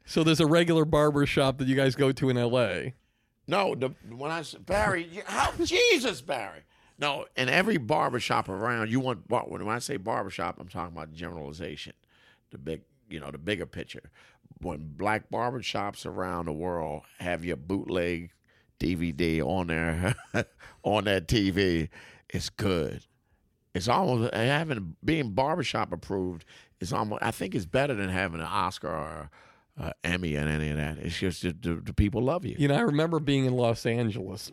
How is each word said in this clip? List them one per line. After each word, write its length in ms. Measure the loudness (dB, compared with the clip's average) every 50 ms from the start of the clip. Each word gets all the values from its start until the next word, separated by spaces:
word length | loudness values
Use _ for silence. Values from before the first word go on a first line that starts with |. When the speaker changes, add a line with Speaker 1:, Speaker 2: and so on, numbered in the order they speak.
| _
Speaker 1:
So 180 | -2 2 4 4
there's 160 | 6 6 6
a 60 | 6
regular 380 | 6 6 6 6 6 4 4 4
barber 420 | 6 6 6 6 6 6 4 4
shop 320 | 4 4 4 4 2 2 2
that 80 | 2
you 80 | 2 4
guys 220 | 4 4 4 4
go 160 | 4 4 4 4
to 160 | 4 2 2
in 80 | 4
L 200 | 4 2 2 4 4
A? 360 | 4 2 0 -2 -4 -6 -8 _ _ _ _ _ _ _ _ _ _ -2
Speaker 2:
No, 260 | 0 2 2 2 0
the, 160 | 0 -2 -2 -4 -6 -14 -16
when 220 | -12 -8 -6 -4
I 100 | -4 -4
s-, 140 | -6 -8 -12
Barry, 500 | -12 -6 -2 0 2 2 2 2 0 -4
you, 180 | -6 -12 -12 -10
how, 240 | -4 0 0 0 0 0
<laughs> 120 | 0 0
Jesus, 560 | 2 4 4 6 6 6 4 4 0 -2 -4
Barry. 400 | -4 -4 -4 -4 -4 -8 -10 -14 -20 _ _ _ _ _ _ -4
No, 260 | -2 -2 -2 -4 -6 -6 _
in 120 | -2 0 4
every 300 | 4 4 4 4 2 2
barber 420 | 2 2 2 2 4 2 0 0
shop 280 | 0 0 0 0 0 -2
around, 420 | -4 -2 -2 0 0 0 0 2
you 100 | 2 2
want 260 | 2 0 -2 -4 -2
bar-, 200 | -2 0 0 0 -2
when 180 | -6 -6 -4 -4
I 120 | -2 -4
say 160 | -4 -4 -6
barber 340 | -4 -2 -2 -2 -2 -2 -4
shop, 280 | -4 -4 -4 -4 -4 -6
I'm 80 | -12 -10
talking 280 | -8 -8 -8 -8 -8
about 160 | -10 -12 -12 -12
generalization, 840 | -10 -10 -10 -8 -8 -10 -10 -10 -8 -8 -8 -8 -10 -12 -14 -16 _ _ _ _ _ _ _ _ _ _ _
the 80 | -18 -12
big, 240 | -8 -8 -8 -8 -10 _ _ _ _ -14
you 100 | -12 -12
know, 140 | -10 -10 -12
the 60 | -8
bigger 280 | -4 -4 -4 -4 -4
picture. 440 | -6 -8 -10 -12 -12 -14 -16 -18 -20 -20 -20 -20 -20 _ _ _ -20 -14 -10
When 320 | -8 -6 -6 -6 -8 -10 -8
black 320 | -4 -2 0 0 -2 -2 -4
barber 320 | -4 -2 -2 -2 -2 -4 -6
shops 440 | -4 -4 -2 -2 -4 -6 -8 -10
around 380 | -8 -6 -4 -4 -4 -4 -4 -4
the 80 | -4 -4
world 500 | -4 -4 -2 -2 -2 -2 -4 -4 -8 -10 -14 _ -8
have 260 | -6 -4 -4 -4 -2
your 120 | -4 -4
bootleg 760 | -4 -4 -4 -4 -2 -2 -2 0 0 0 0 -2 -4 -6 -10 -16 _ _ _ _ _ _ _ _ -2
D 160 | -2 0 0
V 180 | 0 0 -2 0
D 300 | 0 2 2 2 2 2
on 240 | 0 0 0 -2 -2
their, 460 | -2 0 0 0 0 0 0 0 0 -2 -6 -4 -4
<laughs> 100 | -4 -4 -4 _ -20 -20 -20 -18 _ -2
on 220 | 0 2 2 2
their 160 | 2 2 2
T 300 | 2 2 2 2 4 4
V, 380 | 4 4 4 4 4 2 0 -2 -6 -12 -20 -20 -20 -20 _ -8
it's 220 | -6 -6 -6 -8
good. 540 | -6 -2 0 0 2 2 0 -2 -4 -8 -12 _ _ _ _ _ _ _ _ _ _ _ _ _ -6
It's 140 | -2 0 2
almost, 460 | 4 4 4 2 2 2 2 0 0
having, 640 | 0 2 2 2 2 0 -2 -4 -4 -6 -8 -10 -6 -2
being 260 | 0 0 0 0 0
barbershop 640 | 0 0 0 2 0 0 -2 -2 -2 -2 -2 -2 -4
approved 520 | -6 -6 -4 -2 -2 -2 -2 -4 -8 -12 -18 -20 -20 -20 _ _ _
is 120 | -6 -4 -2
almost, 300 | -2 -2 -2 -2 -2 -2
I 80 | -2
think 240 | -2 -2 -4 -4 -2
it's 120 | -4 -2
better 280 | 0 0 0 2 0 0
than 140 | -2 -2 0
having 320 | 0 0 0 -2 -2 -4
an 60 | -4
Oscar 420 | -2 0 0 0 0 -2 -4 -6 -4
or, 420 | -4 -4 -4 -6 -8 -10 -12 -14 -16 -20 -20 -20 -20 _ _ _ _ -8
uh, 140 | -8 -8 -6 -4 -2
Emmy 320 | -2 -2 0 0 0 0
and 140 | 0 0 0
any 220 | 0 0 0 -2
of 60 | -2
that. 220 | -2 -2 -4 -4 -6
It's 180 | -6 -6 -4 -2
just 240 | -2 -2 -2 -2 -4
the, 100 | -4 -4
the, 240 | -4 -4 -4 -4
the 180 | -4 -6 0 2
people 260 | 4 4 4 2 0
love 240 | 0 0 0 -2 -4
you. 120 | -6 0 2
Speaker 1:
You 80 | 4 4
know, 60 | 4
I 60 | 4
remember 400 | 4 4 4 2 2 2 0 0
being 240 | 2 2 2 4 4
in 100 | 4 4
Los 320 | 4 2 2 2 0 0
Angeles, 640 | 0 0 2 0 0 -2 -2 -6 -8 -8 -10 -12 -14